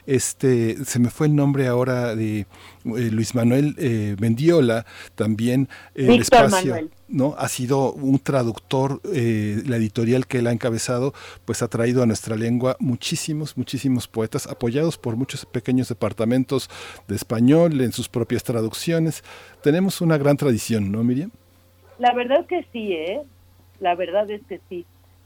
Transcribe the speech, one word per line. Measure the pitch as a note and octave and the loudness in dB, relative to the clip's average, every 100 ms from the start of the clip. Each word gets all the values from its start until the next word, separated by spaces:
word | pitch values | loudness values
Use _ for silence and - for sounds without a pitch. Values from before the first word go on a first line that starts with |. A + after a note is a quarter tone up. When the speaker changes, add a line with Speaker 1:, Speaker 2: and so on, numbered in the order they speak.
| - | -2
Speaker 1:
Este, | C3 - - C3+ A#2+ A2+ - C3+ | 0 0 0 2 4 2 -2 -2
se | A#2+ | 0
me | A#2+ | 0
fue | - D#3 | 2 2
el | D3 | 4
nombre | C#3+ C#3 C3 | 4 2 2
ahora | B2 B2+ B2 A#2+ A2 | 2 0 0 -2 -2
de, | A2 G#2+ | -2 -2
eh, | G2 - - - | -6 -12 -20 -12
Luis | A#2+ A2+ A#2+ A2 A2 | -6 -4 -2 0 0
Manuel, | B2 A#2 B2+ D3 - | 2 2 4 2 -2
eh, | C#3 A2+ G#2 G2 | -2 -2 -2 -2
Mendiola, | A2+ A2+ D#3 E3+ B2 A2+ - - - - | 0 2 4 4 4 2 -4 -14 -12 -4
también, | G#2+ G#2+ A#2 B2+ C3+ - - - | -2 0 0 0 0 -6 -14 -2
eh, | C3+ | 4
el | A#3+ | 4
Speaker 2:
Víctor | - B3 G#3 | 6 6 6
Speaker 1:
espacio, | F#3+ F#3 | 4 0
Speaker 2:
Manuel. | - D#4 - - | -4 -6 -14 -6
Speaker 1:
¿no? | F#3+ C4+ - | -2 0 -2
Ha | - | -6
sido | - B2 C#3 B2+ | -4 0 0 0
un | - C3+ C#3 | -2 0 0
traductor, | - C3+ A#2 A2 - C3+ C3+ C3+ - | 2 0 0 -4 -4 -2 0 -4 -6
eh, | E3 A#2 A2 G#2 G#2 C3 | -2 0 0 -2 -4 -2
la | A#2+ | -2
editorial | A2 - A#2 B2+ C3 | -2 0 2 2 0
que | B2 | -2
él | A#2 | 0
ha | |
encabezado, | A#2 B2+ A2+ - B2 C3+ - - - - | 0 -2 -2 -2 -2 -4 -6 -14 -12 -8
pues | A#2 | -4
ha | A#2+ | -4
traído | A#2 A#2 B2+ | -2 0 2
a | A#2+ | 2
nuestra | G#2 - A2 | 0 -4 -4
lengua | A#2 A#2+ B2+ C3 | -2 0 0 -2
muchísimos, | D#3+ A#2 - D#3+ - D3+ D3+ - | -2 -4 -4 -6 -6 -6 -6 -8
muchísimos | A#2+ C3 C#3 B2 - | -6 -4 0 -2 -2
poetas, | A2+ A2 - - | -4 -4 -4 -8
apoyados | - A#2+ B2+ E3 - | -6 -2 0 -2 -2
por | A#2+ A2+ | -4 -4
muchos | C3+ - - | -4 -8 -8
pequeños | B2 B2 B2+ B2 | -6 -2 0 -2
departamentos | A#2 G#2+ - A2 B2+ C3 C3+ - - - - - | -4 -4 -2 0 0 0 -2 -4 -10 -18 -16 -8
de | G2+ | -6
español, | - A2+ A#2+ D#3 E3+ D3 | -4 2 6 6 6 2
en | B2 | 0
sus | A2 A#2 | -2 -6
propias | B2 A2+ A#2 | -4 -2 -2
traducciones. | - A#2 A2 - - E3 D#3+ - - - - - | -2 -2 -4 -4 -2 0 0 -2 -10 -20 -20 -2
Tenemos | D3 D#3+ F#3+ - | 0 2 2 0
una | E3+ D#3 | 2 4
gran | C#3 C#3+ | 4 2
tradición, | C#3+ A2 - A2+ G2 | 2 0 0 -2 0
¿no, | G#2+ | 0
Miriam? | A#2 B2 F#3+ - _ _ _ _ _ - | 0 0 -4 -12 _ _ _ _ _ 0
Speaker 2:
La | B3 | 0
verdad | B3 B3 C#4+ | 2 2 0
es | F4 | 0
que | F4 - | -4 -6
sí, | A#3 G#3 | -6 -4
¿eh? | E3+ D#3+ A#3 D4 _ _ _ _ - | -4 -4 -6 -10 _ _ _ _ -6
La | F#3 F3 | -2 -2
verdad | F3 F#3+ G#3 | -2 -2 -2
es | G#3 - | -6 -10
que | F3 - | -14 -12
sí. | F3 - _ _ _ | -14 -14 _ _ _